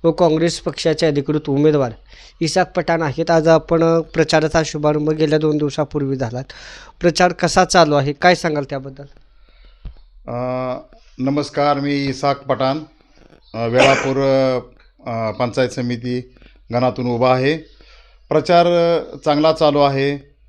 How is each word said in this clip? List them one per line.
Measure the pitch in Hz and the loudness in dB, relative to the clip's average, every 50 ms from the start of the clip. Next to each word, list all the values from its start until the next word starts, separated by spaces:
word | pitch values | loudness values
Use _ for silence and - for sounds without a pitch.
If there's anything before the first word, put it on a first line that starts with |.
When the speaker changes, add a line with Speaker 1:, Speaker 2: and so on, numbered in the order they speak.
| - | 0
Speaker 1:
व | 165 | 0
काँग्रेस | 156 - 175 165 156 160 165 170 160 - | 2 2 2 2 2 2 0 -2 -2 -4
पक्षाचे | - 175 143 - - 165 156 - 170 | -8 -8 -8 -4 -2 -2 0 2 0
अधिकृत | 160 143 143 139 - 151 151 151 - | 0 0 0 -2 -2 -2 -2 -2 -2
उमेदवार | 139 139 147 156 147 143 135 120 117 - - - - - - - _ _ | 0 2 2 4 4 2 0 -2 -6 -12 -20 -20 -20 -20 -20 -20 _ _
इसाक | 170 156 - 185 180 - - | -6 -2 0 0 -2 0 -2
पठाण | 180 165 - 170 165 | -6 -2 -2 -2 -2
आहेत. | 165 147 123 151 165 156 | -2 -4 -2 -4 0 2
आज | 170 165 151 | 2 2 4
आपण, | 165 165 156 156 - 170 165 165 | 4 4 4 4 0 0 2 2
अ, | 165 165 165 | 2 2 0
प्रचाराचा | 160 156 - 165 160 151 - 156 156 156 - 165 156 | 0 -2 -2 -2 0 2 2 0 0 2 0 0 -2
शुभारंभ | - - 151 147 151 151 151 151 151 | -2 -6 -2 0 0 0 0 -2 -2
गेल्या | 156 151 156 147 156 156 | 0 0 0 0 0 0
दोन | 156 156 151 | 0 0 0
दिवसापूर्वी | 151 147 147 135 - 151 - - 151 139 135 139 | 0 -2 -4 -2 -4 -6 -4 -4 -6 -4 -4 -4
झाला. | 131 131 110 117 123 135 _ - - - - - - - - - _ | -4 -6 -6 -6 -10 -12 _ -18 -20 -20 -20 -20 -20 -20 -20 -14 _
प्रचार | - 175 160 - 185 180 175 | -2 -2 2 2 0 0 2
कसा | - - 165 - 190 185 | 0 -4 0 2 2 2
चालू | - - 185 170 151 147 | 4 4 4 4 4 4
आहे, | 143 135 143 143 | 0 0 0 -4
काय | _ - 180 180 | _ 2 2 2
सांगाल | - - 170 151 147 139 | 2 0 -4 -4 -4 -6
त्याबद्दल? | - 143 139 131 139 135 135 143 139 - - - _ _ _ - _ _ _ - - - _ _ - - - - _ _ - - | -6 -10 -12 -12 -14 -18 -18 -20 -20 -20 -20 -20 _ _ _ -20 _ _ _ -20 -20 -20 _ _ -18 -18 -18 -20 _ _ -20 -14
Speaker 2:
अ, | - 120 120 127 127 127 127 127 127 127 - - _ - - _ - - - | -10 -8 -6 -6 -6 -6 -6 -4 -6 -6 -8 -10 _ -20 -20 _ -20 -10 -4
नमस्कार, | 127 135 143 147 147 - - 147 143 147 143 139 | -2 -2 -2 -2 -4 -4 -2 0 2 2 2 0
मी | 139 143 143 143 139 | 0 -2 -2 -2 -2
इसाक | 139 131 131 - 143 139 139 - | -4 -6 -2 -2 -2 -2 -2 -2
पठाण, | - 135 123 135 131 139 156 156 - _ _ _ _ _ _ - - - _ _ - - | -4 -2 0 0 -2 -2 -4 -8 -12 _ _ _ _ _ _ -20 -20 -20 _ _ -14 -8
अ, | 110 117 | -6 -4
वेळापूर, | 117 117 127 135 135 135 - - 135 131 135 139 135 135 135 135 131 127 123 120 - _ _ _ _ _ _ - | 0 2 4 4 4 4 2 0 -2 -2 0 0 2 2 2 2 0 -2 -4 -6 -10 _ _ _ _ _ _ -12
अ, | 123 117 113 113 110 | -8 -6 -4 -4 -6
पंचायत | 104 - 127 120 101 135 131 117 | -2 -2 -4 -2 0 0 -2 -2
समिती | 120 - 123 120 123 117 120 123 123 123 123 - _ - - - _ _ _ _ 117 | -2 -6 -6 -4 -6 -6 -6 -6 -6 -6 -8 -10 _ -20 -20 -20 _ _ _ _ -2
गणातून | 120 127 127 - - 120 | 0 0 0 -2 -2 -4
उभा | 123 120 117 123 127 127 | -4 -2 0 2 2 2
आहे. | 127 131 139 156 160 - - - _ - - - - - _ _ _ _ _ | 2 2 0 -2 -2 -6 -16 -20 _ -20 -20 -20 -20 -20 _ _ _ _ _
प्रचार, | 147 156 156 - 175 170 170 | 0 0 2 4 4 4 4
अ, | 175 175 170 170 170 170 160 - - - 139 - | 4 2 2 2 2 0 0 -2 -6 -14 -6 -2
चांगला | 156 147 147 156 160 156 | 0 0 2 2 2 2
चालू | 160 160 151 143 147 | 4 2 2 4 4
आहे. | 143 139 139 135 139 143 143 139 139 - _ _ _ | 2 2 2 0 -2 -2 -2 -6 -10 -20 _ _ _